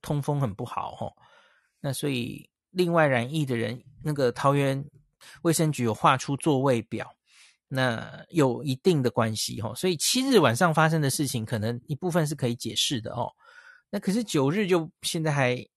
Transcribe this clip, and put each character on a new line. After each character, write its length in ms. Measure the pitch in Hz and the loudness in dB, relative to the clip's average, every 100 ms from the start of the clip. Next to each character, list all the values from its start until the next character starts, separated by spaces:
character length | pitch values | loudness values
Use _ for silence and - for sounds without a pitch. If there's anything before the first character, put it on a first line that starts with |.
通 200 | - 147 | -4 -2
风 180 | 139 143 | -2 -2
很 140 | 131 | -2
不 100 | 98 | -4
好 320 | 120 - - - | -8 -8 -8 -8
吼， 200 | - - _ _ _ _ _ _ | -10 -10 _ _ _ _ _ _
那 120 | 143 | -8
所 180 | 127 147 | -4 -4
以 400 | 127 117 104 - _ _ | -4 -6 -10 -16 _ _
另 220 | 185 175 | -2 2
外 160 | 170 151 | 4 4
染 260 | 123 120 | 2 0
疫 120 | 156 135 | -2 0
的 100 | 117 | -2
人， 280 | 113 127 - - | -2 -6 -14 -10
那 100 | 151 | -6
个 180 | 143 127 | 0 0
桃 220 | - 139 | 2 2
园 320 | 143 139 135 143 - _ _ - - | 2 0 -2 -6 -16 _ _ -20 -4
卫 100 | 170 | 0
生 200 | 160 156 | 2 0
局 120 | 143 | 0
有 100 | 117 | 0
画 220 | 107 165 131 | 2 4 2
出 220 | - 139 | 0 -2
座 220 | 165 135 | 0 2
位 220 | 135 120 | 2 2
表， 300 | - 107 - - _ _ - _ _ | -2 -8 -10 -14 _ _ -20 _ _
那 580 | 131 127 113 107 143 - | -2 -2 -2 -8 -16 -4
有 340 | 170 135 120 | 2 2 2
一 100 | 147 131 | -4 0
定 280 | 190 160 | 2 4
的 80 | 123 | 2
关 240 | - 113 110 | 2 0 -2
系 260 | - 120 | -6 -6
吼， 140 | 110 113 | -8 -4
所 140 | 185 | -4
以 80 | 160 | -2
七 240 | - 247 | 0 0
日 180 | 262 240 | 4 6
晚 160 | 135 113 | 6 4
上 180 | 180 | 2
发 140 | 160 160 | 4 4
生 140 | 165 | 4
的 80 | 139 | 0
事 180 | - 139 | 0 -2
情， 180 | 120 110 | -4 -4
可 120 | 113 | -2
能 240 | 110 120 - | -2 -4 -6
一 80 | |
部 160 | 143 180 | -6 -2
分 160 | 170 147 | 0 0
是 80 | |
可 140 | 151 123 | 0 -2
以 80 | 120 | -2
解 180 | 117 | -4
释 280 | - - 123 | -2 -2 -2
的 120 | - | -4
哦。 200 | - - - - - - - _ | -6 -8 -10 -20 -20 -20 -20 _
那 100 | 202 | -6
可 140 | 196 | -2
是 100 | 208 | -2
九 260 | 226 160 135 | 0 2 2
日 160 | 190 190 | 2 2
就 240 | 180 160 - | 0 0 -8
现 200 | - 170 | -6 -2
在 100 | 156 | -2
还 360 | 143 127 123 - | 0 0 0 -6